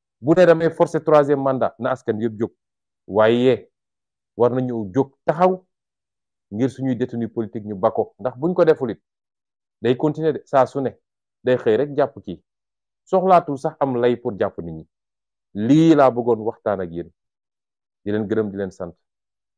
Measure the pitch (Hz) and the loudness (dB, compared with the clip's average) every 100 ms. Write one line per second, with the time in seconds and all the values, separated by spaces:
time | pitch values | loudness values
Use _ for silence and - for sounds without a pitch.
0 | _ _ 123 170 175 165 - - 165 156 | _ _ 0 4 6 4 2 0 0 0
1 | 156 151 143 139 135 131 107 - 123 127 | 2 4 4 0 0 -2 -2 -2 -6 -4
2 | - 107 113 107 110 _ _ _ _ _ | -4 -4 -4 -4 -8 _ _ _ _ _
3 | - 98 110 120 127 117 - _ _ _ | -4 2 4 4 2 0 -4 _ _ _
4 | _ _ _ - 120 127 127 117 101 127 | _ _ _ 0 0 0 -4 -6 -4 -2
5 | 135 _ - 156 185 185 _ _ _ _ | -2 _ -6 0 0 0 _ _ _ _
6 | _ _ _ _ _ 101 127 - 131 117 | _ _ _ _ _ -4 -4 -4 -6 -4
7 | 123 117 113 - 107 117 104 98 110 - | -6 -6 -8 -8 -10 -10 -12 -4 -2 -2
8 | 104 - 123 123 165 180 165 156 127 - | -6 -8 -10 -6 -2 2 2 2 -2 -8
9 | _ _ _ _ _ _ _ _ 113 127 | _ _ _ _ _ _ _ _ -2 0
10 | 151 151 160 127 - 139 127 139 127 - | -2 -2 -4 -4 0 2 2 -2 -8 -8
11 | _ _ _ _ 127 127 - 127 147 143 | _ _ _ _ -2 0 2 0 0 -2
12 | 135 - - 85 _ _ _ _ _ _ | -4 -6 -14 -14 _ _ _ _ _ _
13 | _ 190 190 175 151 135 160 - 139 123 | _ 0 4 4 2 -4 -6 -4 -2 2
14 | 120 120 123 98 101 - 85 80 80 _ | 0 0 -4 -4 -6 -6 -12 -12 -16 _
15 | _ _ _ _ _ 101 113 151 165 147 | _ _ _ _ _ -4 2 4 6 6
16 | 131 117 120 110 107 - 107 95 90 85 | 4 2 0 -2 -4 -6 -4 -4 -6 -10
17 | 82 _ _ _ _ _ _ _ _ _ | -12 _ _ _ _ _ _ _ _ _
18 | 101 107 104 110 107 98 98 - 87 - | -6 -4 -2 -2 -4 -6 -10 -10 -14 -16
19 | _ _ _ _ _ | _ _ _ _ _